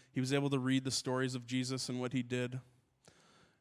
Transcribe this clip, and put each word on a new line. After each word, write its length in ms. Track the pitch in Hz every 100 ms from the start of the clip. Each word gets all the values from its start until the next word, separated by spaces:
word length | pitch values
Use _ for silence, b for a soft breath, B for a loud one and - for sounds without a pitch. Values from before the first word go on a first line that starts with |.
| b
He 80 | -
was 140 | 127
able 160 | 139 143
to 80 | 139
read 260 | 127 131
the 80 | 131
stories 440 | - - 127 131 127
of 100 | 117
Jesus 440 | 127 123 131 -
and 100 | 127
what 140 | 123
he 100 | 131
did. 360 | 120 123 123 127 - _ _ _ b b b b b b